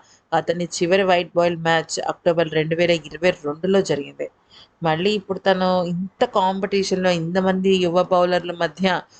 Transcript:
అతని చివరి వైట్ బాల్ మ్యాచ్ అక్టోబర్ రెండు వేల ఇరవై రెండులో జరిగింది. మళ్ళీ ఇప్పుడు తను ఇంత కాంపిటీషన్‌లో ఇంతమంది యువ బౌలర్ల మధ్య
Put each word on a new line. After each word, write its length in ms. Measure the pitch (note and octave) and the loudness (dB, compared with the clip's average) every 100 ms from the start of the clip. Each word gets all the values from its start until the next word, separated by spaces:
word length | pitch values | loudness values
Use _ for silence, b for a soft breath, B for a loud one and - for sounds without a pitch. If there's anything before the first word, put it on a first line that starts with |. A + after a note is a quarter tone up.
| b b _ | b b _
అతని 320 | E3 D#3 E3+ | -2 0 -2
చివరి 380 | E3+ - E3+ F#3+ | -4 -4 0 2
వైట్ 280 | F#3+ F3+ F3 E3+ | 4 2 0 0
బాల్ 200 | F3 E3+ | 0 0
మ్యాచ్ 440 | E3 E3 D#3 - | 0 0 0 -6
అక్టోబర్ 500 | - D#3 - E3 D#3+ | -6 -2 0 2 0
రెండు 260 | D#3 D#3 E3 | 0 0 0
వేల 140 | F3 | 2
ఇరవై 400 | E3+ D#3 D#3 F3+ | 0 -2 -4 -2
రెండులో 500 | F3 D3 D3+ F#3 G3 | -2 -4 -4 0 2
జరిగింది. 480 | F#3+ C#3+ C#3 C#3+ C#3+ _ _ B B - | 2 -2 -6 -10 -12 _ _ B B -6
మళ్ళీ 280 | D#3+ D#3 F#3+ | -2 0 0
ఇప్పుడు 280 | G#3+ G3+ F#3 | -2 -4 -4
తను 460 | - F#3 F#3 F#3 | 0 0 2 0
ఇంత 400 | F3 F3 F#3+ - | 0 -4 -6 -4
కాంపిటీషన్‌లో 840 | B3 A3 F#3 F#3+ G3 G3 F#3+ F#3 F#3 | -2 0 0 0 -2 -2 0 0 0
ఇంతమంది 640 | F3 E3 F3+ F#3+ F#3+ F#3+ | 0 0 0 0 0 2
యువ 280 | F#3+ F3+ F3 | 2 2 0
బౌలర్ల 500 | F3 F3+ F3+ F3+ F3 | 2 2 2 0 -2
మధ్య 480 | F3 E3+ D#3+ F#3 E3+ - b | -4 -4 -2 -2 -2 -6 b